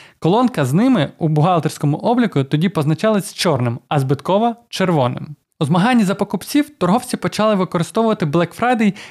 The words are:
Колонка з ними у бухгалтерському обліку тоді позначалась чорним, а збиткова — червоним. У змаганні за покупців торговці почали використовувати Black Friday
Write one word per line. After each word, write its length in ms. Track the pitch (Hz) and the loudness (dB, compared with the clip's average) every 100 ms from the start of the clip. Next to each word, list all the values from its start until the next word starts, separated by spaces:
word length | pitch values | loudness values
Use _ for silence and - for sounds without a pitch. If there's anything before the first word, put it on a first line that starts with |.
| - - | -20 -4
Колонка 460 | 160 208 254 247 131 | 0 2 2 0 0
з 80 | |
ними 360 | 151 254 240 143 - | 2 2 2 0 -2
у 100 | 160 | 0
бухгалтерському 720 | 151 165 175 151 - 143 151 | 2 4 2 0 -2 -2 0
обліку 460 | 208 240 233 143 | 0 2 2 0
тоді 260 | 135 151 185 | -2 0 0
позначалась 640 | - 147 156 220 208 - | 0 -2 0 0 0 -2
чорним, 460 | - 190 139 123 120 - | -4 -2 0 0 -4 -4
а 120 | 151 | -2
збиткова — 560 | 135 139 - 190 233 226 - | 0 -2 0 0 0 -4 -10
червоним. 680 | - 185 165 123 127 - 147 _ - | -4 0 2 0 -2 -10 -16 _ -6
У 60 | 147 | 0
змаганні 380 | 175 214 247 | 2 2 2
за 120 | 190 196 | 2 0
покупців 540 | 202 185 - 294 294 | -4 -6 -2 -2 -2
торговці 480 | - 175 226 - 208 | -2 0 0 -2 -6
почали 380 | 180 - 214 202 | -6 0 0 2
використовувати 720 | 180 175 165 - 226 214 160 | 0 -2 -2 0 0 0 0
Black 340 | 160 165 - | 0 -2 -2
Friday 360 | 240 247 214 - - | 0 2 0 0 -8